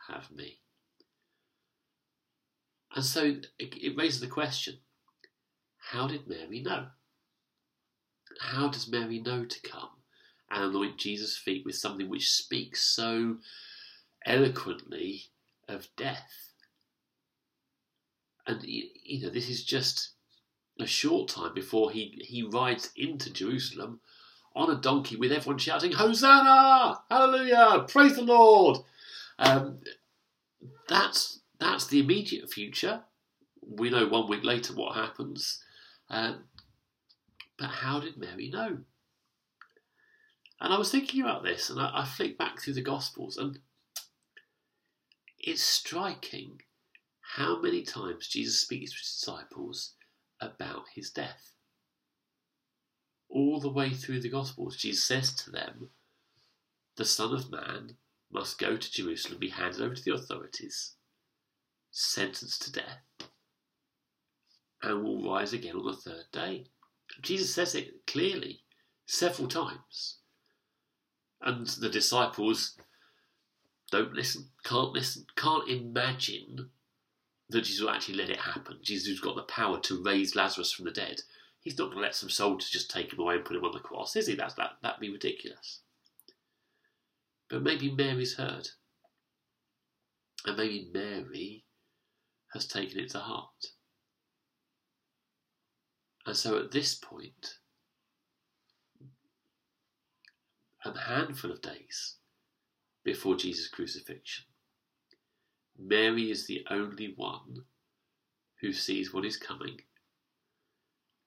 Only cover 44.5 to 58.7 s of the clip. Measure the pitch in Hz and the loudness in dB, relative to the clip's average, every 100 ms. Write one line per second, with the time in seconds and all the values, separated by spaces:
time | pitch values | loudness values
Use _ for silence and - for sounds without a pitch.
44.5 | _ _ _ _ _ _ _ - - - | _ _ _ _ _ _ _ -20 -10 -6
45.5 | 160 - - - 165 196 131 - - - | 0 2 2 0 -4 -6 -6 -10 -12 -14
46.5 | - _ _ _ - _ _ - - 156 | -18 _ _ _ -20 _ _ -12 -4 -2
47.5 | 170 175 175 - 110 92 80 - 113 - | 0 0 -2 -4 -8 -8 -8 -6 -4 0
48.5 | - - - - - - - - - - | 0 -2 -6 -10 -10 -10 -8 -8 -10 -14
49.5 | - - - - - _ _ _ _ 107 | -14 -12 -10 -14 -16 _ _ _ _ -14
50.5 | - - - - 104 95 76 69 - - | -10 -12 -12 -14 -14 -12 -10 -10 -12 -20
51.5 | _ _ _ _ _ _ _ _ _ _ | _ _ _ _ _ _ _ _ _ _
52.5 | _ _ _ _ _ _ _ _ 135 143 | _ _ _ _ _ _ _ _ 2 2
53.5 | 151 139 139 135 131 - 127 120 135 135 | 2 0 0 0 -2 -4 -4 -4 -4 -6
54.5 | - - - 110 - - 127 131 - - | -8 -8 -6 -4 0 0 0 0 -4 -8
55.5 | 92 - 120 127 _ _ _ _ _ _ | -8 -10 -12 -18 _ _ _ _ _ _
56.5 | _ _ _ _ - 107 - 110 131 135 | _ _ _ _ -4 0 2 0 -2 -4
57.5 | - - - 113 - _ _ _ 101 95 | -10 -8 -10 -14 -20 _ _ _ -8 -6
58.5 | - 101 | -4 -2